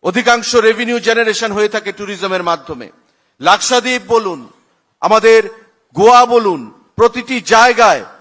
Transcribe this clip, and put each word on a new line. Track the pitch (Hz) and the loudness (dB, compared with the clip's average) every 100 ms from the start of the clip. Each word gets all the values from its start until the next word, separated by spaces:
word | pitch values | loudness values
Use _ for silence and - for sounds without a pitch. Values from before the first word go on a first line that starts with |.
অধিকাংশ | 175 185 240 240 214 240 | -4 -2 0 0 0 0
রেভিনিউ | 220 220 233 240 | 0 -2 -4 -4
জেনারেশন | 208 226 226 208 226 | -2 -2 -2 -4 -6
হয়ে | 202 214 | -4 -4
থাকে | 214 208 | -4 -10
ট্যুরিজমের | 196 202 196 190 185 170 | -12 -12 -8 -6 -4 -4
মাধ্যমে। | 165 - 139 101 _ _ _ _ _ | -6 -8 -16 -16 _ _ _ _ _
লাক্ষাদ্বীপ | 147 202 - 247 233 247 190 | -2 0 0 -2 -2 -6 -2
বলুন, | 226 202 160 117 _ _ _ _ _ | -2 -2 -10 -16 _ _ _ _ _
আমাদের | 170 220 220 226 202 - _ _ _ 151 | 0 2 4 2 2 -10 _ _ _ 2
গোয়া | 214 247 247 | 4 6 4
বলুন, | 240 208 160 110 _ _ - | 2 0 -4 -10 _ _ 0
প্রতিটি | 226 233 226 254 - | 0 0 -8 -8 2
জায়গায় | 226 247 233 220 147 98 - | 4 4 4 2 2 -4 -20